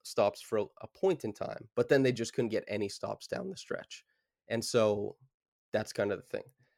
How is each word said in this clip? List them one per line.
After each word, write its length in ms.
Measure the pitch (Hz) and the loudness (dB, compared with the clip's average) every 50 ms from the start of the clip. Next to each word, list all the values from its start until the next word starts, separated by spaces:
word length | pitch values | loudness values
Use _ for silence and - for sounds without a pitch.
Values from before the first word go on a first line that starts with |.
| - | -14
stops 380 | - - 120 101 101 - - | -4 2 4 4 4 2 -2
for 160 | - - 117 | -8 -2 -2
a, 80 | 107 101 - _ - | -2 -2 -2 _ -16
a 60 | - - _ | -16 -16 _
point 300 | - 185 196 165 - - | 0 2 2 2 2 -2
in 80 | 107 | -8
time, 380 | - - - - - - 113 - - | -6 -6 -6 -6 -6 -10 -12 -6 0
but 120 | 120 120 | 0 4
then 160 | - 147 139 131 | 6 6 6 6
they 80 | 127 | 4
just 220 | 117 113 117 - - | 4 2 -4 -2 0
couldn't 180 | 135 120 107 | 0 0 2
get 140 | 107 98 - | 0 -2 -2
any 220 | - 104 107 104 98 | -2 -2 -2 -2 -4
stops 380 | - - - 104 - - - | -4 -6 -6 -6 -6 -8 -8
down 220 | - - - 190 190 | -8 -6 -6 -6 -8
the 60 | 185 | -10
stretch. 480 | - - - - - - _ - - _ _ _ _ _ _ _ _ _ - | -10 -8 -8 -8 -8 -8 _ -18 -20 _ _ _ _ _ _ _ _ _ -4
And 140 | 113 113 - | -4 -4 -2
so 520 | - - 117 107 107 104 104 104 104 - _ _ _ _ _ _ _ _ _ _ - | 2 4 4 4 4 4 2 -2 -6 -8 _ _ _ _ _ _ _ _ _ _ -4
that's 220 | - 107 110 - - | -2 -2 -2 -2 -2
kind 180 | - 101 101 | 0 0 0
of 80 | 95 - | 0 -2
the 180 | - - - | -4 -8 -8
thing. 60 | 101 - - _ _ _ _ _ | -8 -8 -10 _ _ _ _ _